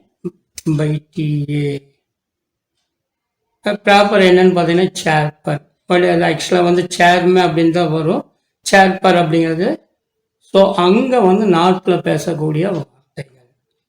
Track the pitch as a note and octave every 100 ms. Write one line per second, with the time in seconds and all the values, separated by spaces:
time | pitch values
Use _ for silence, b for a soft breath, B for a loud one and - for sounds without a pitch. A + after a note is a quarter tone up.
0 | _ _ F3+ - _ - - D3 D3+ D3+
1 | - - D3+ D3 C#3+ D3 C#3+ C#3 - _
2 | _ _ _ _ _ _ _ _ _ _
3 | _ _ _ _ _ _ - G#3 G#3 G3+
4 | G3+ G#3 F#3 F3+ F#3 F3 E3 E3+ F#3 -
5 | E3 D#3 D3+ - - D3 - _ _ F3+
6 | F3+ E3+ E3+ D#3 - F3+ F3 F3 F3 -
7 | F3 F3+ F3 F#3 F3 D#3+ E3 E3+ E3 D#3+
8 | D#3 B3+ - _ _ _ - G3 F#3+ F#3+
9 | F#3+ F3 D#3+ E3 E3 D#3+ G#3 D#4+ _ _
10 | _ _ _ _ _ G3 G3 - F3 G#3+
11 | C4 B3 F#3 G3 G#3+ E3 F3+ F#3 - E3+
12 | E3+ D#3 F3+ D#3 D#3 D3+ F#3+ E3+ C#3 _
13 | _ - - _ _ _ _ _